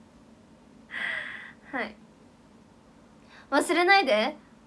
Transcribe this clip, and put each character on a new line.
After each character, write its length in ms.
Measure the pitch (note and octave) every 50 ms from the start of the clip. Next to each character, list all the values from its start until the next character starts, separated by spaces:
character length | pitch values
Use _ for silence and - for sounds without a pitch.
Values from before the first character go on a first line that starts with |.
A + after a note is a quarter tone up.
| - - - - - - - - - - - - - - - - - - - - - - - - - - - - - - - - - -
は 120 | C#4+ B3 G#3
い。 120 | - - - - - - - - - - - - - - - - - - - - - - - - - - - - - - - - -
忘 240 | C4+ D4+ - - D#4
れ 120 | E4+ F4
な 140 | F#4 G4 G4
い 60 | F#4+
で。 300 | C4 G#3 G#3+ A3+ D4+ D#4 - - - - - -